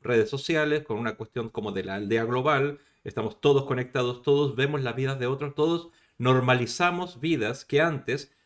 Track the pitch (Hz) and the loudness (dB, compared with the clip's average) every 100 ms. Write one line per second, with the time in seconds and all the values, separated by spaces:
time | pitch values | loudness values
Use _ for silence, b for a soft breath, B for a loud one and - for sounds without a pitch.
0 | 113 120 107 139 - 160 151 151 147 107 | 0 2 2 0 -2 0 2 0 -2 -4
1 | 117 113 110 - 113 - 104 95 92 98 | -4 -6 -10 -8 -8 -6 -6 -4 -4 -6
2 | 104 113 113 123 135 143 139 143 B B | 0 0 0 0 2 2 0 -4 B B
3 | - - 110 - 147 139 139 127 123 139 | -10 -4 -6 2 4 4 2 -4 -2 -2
4 | 123 123 - 143 147 117 139 147 127 117 | -2 -2 2 2 2 0 -2 0 -4 -2
5 | 135 135 123 135 147 135 156 170 170 b | -4 -2 -2 -2 -4 0 0 0 -6 b
6 | b b 127 131 123 127 123 - 180 180 | b b 2 4 4 2 0 0 0 0
7 | 180 117 156 156 107 123 - 143 165 143 | -6 -6 -2 0 0 -4 -2 2 2 0
8 | - 139 - _ | -4 -6 -6 _